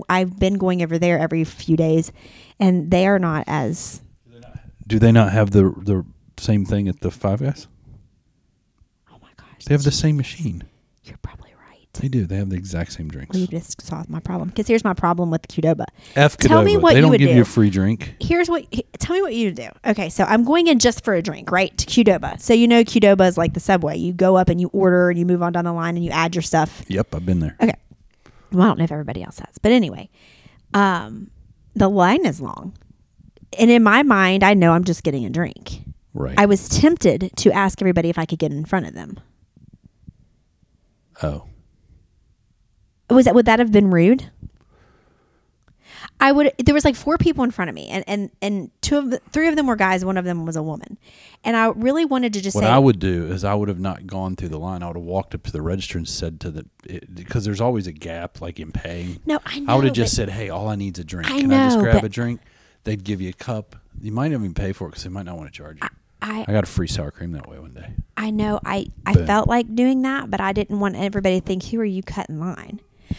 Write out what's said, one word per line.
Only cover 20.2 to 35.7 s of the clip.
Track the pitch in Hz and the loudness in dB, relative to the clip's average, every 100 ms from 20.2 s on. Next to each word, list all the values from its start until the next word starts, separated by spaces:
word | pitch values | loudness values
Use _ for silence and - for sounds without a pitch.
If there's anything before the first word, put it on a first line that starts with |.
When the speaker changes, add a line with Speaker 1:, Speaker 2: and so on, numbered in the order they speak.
| 196 | 2
Speaker 1:
I'm | 220 240 | 2 4
going | 320 339 | 4 4
in | 269 | 4
just | 240 226 - | 4 2 0
for | 190 | -2
a | |
drink, | 185 156 - | -2 -8 -4
right, | 185 190 - | -2 -2 -4
to | - | -2
Qdoba. | - 220 175 - - | 4 4 4 0 -8
So | - 233 | 2 4
you | 233 | 6
know | 233 226 | 6 4
Qdoba | 233 208 196 185 | 4 6 6 4
is | 175 | 4
like | 165 165 | -2 -2
the | |
Subway. | - 190 156 156 | 0 0 0 -4
You | 170 | -6
go | 175 185 185 | 0 4 4
up | 180 | 4
and | 175 | 0
you | 180 | -2
order | 196 190 180 180 | 2 4 4 4
and | 175 | 2
you | 175 | 0
move | 180 | 0
on | 175 | 0
down | 175 175 | -2 -4
the | |
line | 170 170 175 | -4 -4 -4
and | 170 | -4
you | |
add | 156 165 175 | -2 -2 -2
your | |
stuff. | 160 160 156 - - | -2 -2 -2 -6 -6
Speaker 2:
Yep, | 185 - 156 | -4 -4 -4
I've | - | -2
been | 87 | -2
there. | 78 - | -2 0
Speaker 1:
Okay. | 226 - _ _ _ _ _ _ _ | 0 0 _ _ _ _ _ _ _
Well, | 180 | 2
I | 208 | 2
don't | - | 2
know | 165 | -2
if | |
everybody | 147 139 104 | -4 -8 -10
else | 90 - | -12 -14
has. | - - | -18 -4
But | 208 | 2
anyway, | 247 180 90 - _ _ _ _ _ _ 202 | 4 2 -4 -16 _ _ _ _ _ _ 0
um, | 202 175 202 220 196 - _ _ _ - | 2 0 -6 -14 -18 -20 _ _ _ 0
the | 196 | 2
line | 202 180 262 320 | 4 4 4 0
is | 165 | -4
long. | 135 - 185 - _ _ _ _ _ _ - - | -8 -12 -16 -18 _ _ _ _ _ _ -16 2
And | 226 | 6
in | 240 | 6
my | 220 220 294 | 6 4 4
mind, | 208 185 190 196 | 4 2 4 4
I | 208 | 6
know | 170 | 6
I'm | 170 185 | 4 2
just | 165 | -2
getting | - 139 113 | -4 -4 -4
a | |
drink. | 165 170 - - | -4 -6 -8 -14